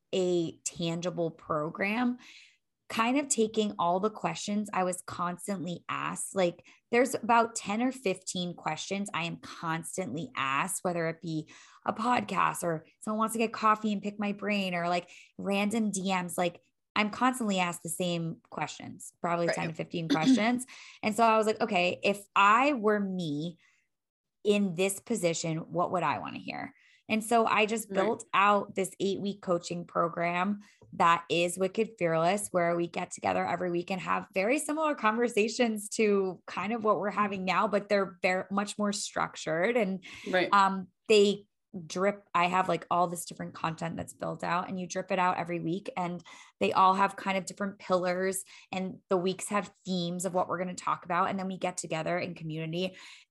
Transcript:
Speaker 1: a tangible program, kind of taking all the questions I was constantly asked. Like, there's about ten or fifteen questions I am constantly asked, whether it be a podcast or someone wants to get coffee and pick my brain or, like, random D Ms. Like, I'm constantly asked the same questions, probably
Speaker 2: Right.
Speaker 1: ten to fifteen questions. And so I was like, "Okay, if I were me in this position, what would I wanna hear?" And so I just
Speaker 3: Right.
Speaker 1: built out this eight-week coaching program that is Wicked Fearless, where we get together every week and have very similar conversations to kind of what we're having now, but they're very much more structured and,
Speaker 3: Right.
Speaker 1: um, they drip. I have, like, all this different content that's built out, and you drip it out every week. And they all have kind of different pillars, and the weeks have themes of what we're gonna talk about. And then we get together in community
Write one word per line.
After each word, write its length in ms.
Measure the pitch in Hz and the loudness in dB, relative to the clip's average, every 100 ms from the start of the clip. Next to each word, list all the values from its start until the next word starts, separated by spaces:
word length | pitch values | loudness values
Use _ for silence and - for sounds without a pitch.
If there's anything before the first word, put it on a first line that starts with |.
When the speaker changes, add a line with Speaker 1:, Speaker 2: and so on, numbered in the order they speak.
| _ | _
Speaker 1:
a 420 | 196 180 180 165 - | 0 2 2 0 -4
tangible 680 | - - 165 170 175 165 165 | -10 -6 -4 -2 -4 -2 -2
program, 840 | 160 - 160 151 - 196 220 247 247 - - - _ _ _ - | -4 -4 -2 -2 -2 -2 0 0 -2 -8 -20 -20 _ _ _ -8
kind 300 | - 226 269 | -2 2 2
of 100 | 285 | 0
taking 460 | - 220 220 208 202 | 2 2 2 0 0
all 220 | 170 180 | 2 2
the 100 | 214 | 0
questions 600 | 220 175 165 - 208 208 | -2 -4 -4 -4 -4 -2
I 120 | 185 | 0
was 180 | 185 175 - | 0 -2 -8
constantly 760 | - 175 175 - 196 165 170 - | -6 -4 -4 -6 -6 -4 -6 -6
asked. 460 | 139 147 180 - | -6 -4 -6 -4
Like, 300 | 196 180 170 - - _ | 2 2 0 -10 -20 _
there's 240 | 233 262 | 2 2
about 400 | - 214 233 226 | 0 2 4 4
ten 280 | - 190 214 | 0 -4 0
or 100 | 254 | 0
fifteen 640 | 254 196 185 - 180 175 | 0 -2 -2 -4 -6 -6
questions 560 | 175 - 156 - 196 202 | -6 -6 -6 -4 -4 -4
I 120 | 160 | -4
am 120 | 170 165 | -4 -6
constantly 920 | - - 170 160 165 - 180 139 - | -12 -10 -4 -4 -4 -6 -6 -6 -6
asked, 480 | - 135 139 180 - | -4 -2 0 -2 -2
whether 260 | 185 170 165 | -2 0 -2
it 120 | 165 | -4
be 280 | 170 156 156 - - - - | -6 -6 -6 -14 -20 -6 -4
a 60 | |
podcast 720 | 208 226 247 202 185 160 156 | -2 2 0 2 2 2 2
or 220 | 175 160 - _ | -2 -2 -6 _
someone 160 | - 220 | -6 -2
wants 160 | 220 | 0
to 40 | 220 | 0
get 140 | 226 | -2
coffee 400 | - 220 214 220 | 2 2 4 2
and 100 | 202 | -2
pick 160 | 208 208 | -4 -4
my 140 | 208 | -4
brain 420 | 202 202 208 190 | -4 -2 0 0
or, 140 | 175 175 | -2 0
like, 200 | 180 175 - - - | 0 -2 -12 -20 -10
random 540 | 185 202 208 226 214 | -2 0 2 2 0
D 200 | 185 185 | -2 -2
Ms. 280 | 185 175 175 | -2 -2 -2
Like, 220 | 175 170 _ _ _ - | -2 -2 _ _ _ -2
I'm 140 | 214 | -2
constantly 500 | - 254 254 220 190 | 2 0 2 0 0
asked 220 | 175 170 | 0 -2
the 80 | 170 | -8
same 480 | - 180 170 165 - _ | -4 -2 -2 -4 -6 _
questions, 600 | - 156 - - - - - | -8 -8 -8 -14 -14 -18 -8
probably 280 | 175 170 170 | -4 0 0
Speaker 2:
Right. 60 | 170 | 0
Speaker 1:
ten 120 | 165 | -4
to 60 | |
fifteen 340 | 160 165 175 165 | -6 -6 -6 -2
questions. 560 | 160 160 247 214 247 - - - - | 2 4 4 4 0 -4 -14 -20 -6
And 120 | 214 | -2
so 80 | 214 | 4
I 140 | 226 220 | 6 6
was 100 | 214 | 4
like, 140 | 220 | 2
"Okay, 400 | 226 190 180 - | 0 2 2 2
if 220 | 214 202 - | 0 0 0
I 380 | - 202 226 277 | 4 6 6 4
were 260 | 277 208 208 | 2 2 2
me 600 | 196 185 165 147 165 175 _ _ _ _ _ _ _ _ | 0 -2 -2 -2 -4 -8 _ _ _ _ _ _ _ _
in 320 | 208 208 196 | 2 2 2
this 240 | 165 190 190 | 0 0 -2
position, 600 | - 226 170 165 170 160 - | -4 -2 0 0 -2 -4 -4
what 220 | 165 - | -2 0
would 100 | 185 | 0
I 160 | 156 107 | 0 -2
wanna 200 | 73 62 | -4 -10
hear?" 360 | - 71 - - _ _ - | -10 -10 -12 -14 _ _ -4
And 140 | 220 | -2
so 220 | 220 233 226 | 2 2 4
I 200 | 196 214 | 4 2
just 220 | 220 214 | 0 -2
Speaker 3:
Right. 60 | |
Speaker 1:
built 300 | 190 196 226 - | 0 0 0 -2
out 400 | 180 202 208 202 | 2 4 4 2
this 160 | - 185 - | -2 -4 -2
eight-week 400 | 190 185 202 196 | -2 0 -2 -4
coaching 460 | - 175 - 175 170 | -2 -2 -2 -8 -4
program 760 | 175 170 170 170 175 190 208 - _ - | 0 0 0 -2 0 0 -2 -8 _ -12
that 300 | - 170 170 - | 2 4 4 2
is 300 | 165 175 180 | 2 2 0
Wicked 320 | 190 202 220 - | -2 0 -2 0
Fearless, 500 | 170 160 170 208 202 | 0 4 4 2 0
where 260 | 180 170 170 | 0 2 2
we 100 | 175 | -2
get 240 | 180 180 | -4 -8
together 360 | - 202 185 185 | -4 0 0 0
every 240 | 175 180 | -2 -2
week 200 | 175 175 | -2 -2
and 100 | 190 | -4
have 260 | 165 185 180 | -2 -2 -2
very 240 | 190 202 294 | -2 0 0
similar 360 | 294 302 311 | 0 0 0
conversations 920 | 294 240 226 240 208 220 226 240 214 208 | 2 2 2 2 2 0 2 0 0 -4
to 500 | - 214 202 190 175 - | 0 4 4 2 -4 -8
kind 260 | - 190 | -6 -4
of 120 | 233 | 0
what 140 | 214 175 | 2 2
we're 120 | 202 | 2
having 340 | 190 208 196 | 0 0 0
now, 240 | 185 175 208 | 0 2 2
but 200 | 202 202 | 0 2
they're 300 | 202 190 - | 2 2 0
very 220 | 190 185 - | 0 2 0
much 280 | 196 202 - | -2 -2 -2
more 140 | 208 | -2
structured 840 | 202 - - 160 - - 160 190 240 | -2 -4 -2 -2 -4 -4 0 2 2
and, 280 | 190 190 - - - | 0 -2 -8 -12 0
Speaker 3:
Right. 260 | 185 175 | 2 4
Speaker 1:
um, 360 | 202 196 190 185 _ - | 6 6 2 -6 _ 4
they 360 | 214 202 202 - _ _ 196 160 | 6 6 4 -4 _ _ -14 -10
drip. 380 | 180 196 202 - | -2 0 -2 -2
I 120 | 175 175 | 0 2
have, 200 | 185 180 | 2 2
like, 200 | 170 - | 0 0
all 180 | 175 180 | 2 2
this 180 | 170 - | -2 -10
different 260 | 165 175 | -10 -12
content 440 | - 165 160 165 - | -6 -6 -4 -6 -6
that's 180 | 87 | -10
built 280 | - 165 160 | -8 -8 -6
out, 260 | - 170 - | -4 -4 -4
and 120 | 190 | -6
you 60 | 175 | -6
drip 260 | 185 185 | -8 -2
it 60 | 190 | 2
out 180 | 180 - | 2 0
every 240 | 170 170 | -2 -4
week. 300 | 165 185 - - | -2 -4 -4 -6
And 260 | 175 175 - - - _ | -6 -6 -12 -20 -20 _
they 120 | 196 | 0
all 220 | - 185 | 4 4
have 200 | 190 196 | 6 2
kind 220 | 196 - 190 | 0 -2 -2
of 80 | |
different 340 | 185 - 202 196 | -4 -6 -8 -6
pillars, 640 | - 185 180 180 190 185 - - - | 0 2 2 0 0 -2 -8 -16 -10
and 260 | 190 190 - - | -6 -6 -8 0
the 80 | 190 | 2
weeks 300 | 185 180 - | 2 -2 -2
have 220 | 208 190 - | -2 -4 -8
themes 400 | - 185 170 180 | -4 -2 -2 -4
of 80 | 185 | -2
what 160 | 175 - | 0 0
we're 100 | 170 | -2
gonna 160 | 185 | -4
talk 300 | 180 - 151 | -4 -4 -4
about. 240 | 170 175 185 | -2 0 0
And 100 | 196 | -2
then 80 | 190 | -4
we 120 | 185 | -4
get 180 | 185 180 | -4 -4
together 420 | 170 160 160 175 | -4 -4 -2 -2
in 160 | 180 | -4
community 640 | 170 160 156 160 170 185 185 - - - | -6 -8 -6 -4 -4 -4 -6 -18 -20 -8